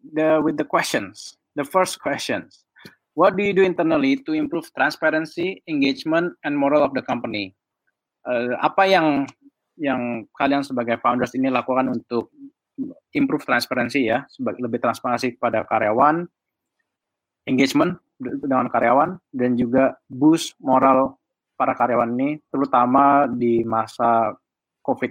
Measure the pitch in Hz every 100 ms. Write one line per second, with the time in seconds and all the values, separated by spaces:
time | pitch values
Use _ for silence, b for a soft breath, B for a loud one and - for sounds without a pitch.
0 | 302 302 - - 320 302 302 - - 117
1 | 98 - - - _ 147 143 190 185 -
2 | 143 139 - 104 - _ _ _ B B
3 | _ 147 185 185 202 185 190 175 165 160
4 | 135 135 156 156 139 147 - - 139 -
5 | 160 156 160 - 180 190 - 151 139 131
6 | 160 165 175 - 151 147 139 147 143 131
7 | - 123 117 107 95 _ _ _ _ _
8 | _ _ 123 120 120 123 151 - 190 185
9 | 156 143 135 - - _ _ - 143 127
10 | 120 117 101 - 139 139 139 123 117 117
11 | 123 123 120 131 131 123 117 127 131 117
12 | - 120 107 - 277 _ _ - - -
13 | _ 147 135 147 - 123 - 123 117 143
14 | 113 139 139 - 120 104 123 113 120 110
15 | 123 120 127 120 120 110 - 110 107 113
16 | 147 165 175 _ _ _ _ _ _ _
17 | _ _ _ _ - 127 135 143 175 185
18 | _ - 127 139 143 131 123 120 117 131
19 | 165 185 _ 131 123 120 120 131 131 -
20 | - 127 151 165 - - 139 131 135 131
21 | 135 - _ _ _ - 127 - 120 120
22 | 117 123 139 151 _ 135 139 123 123 131
23 | 139 139 139 123 120 117 113 113 110 -
24 | 120 117 107 92 _ _ _ _ - -
25 | 139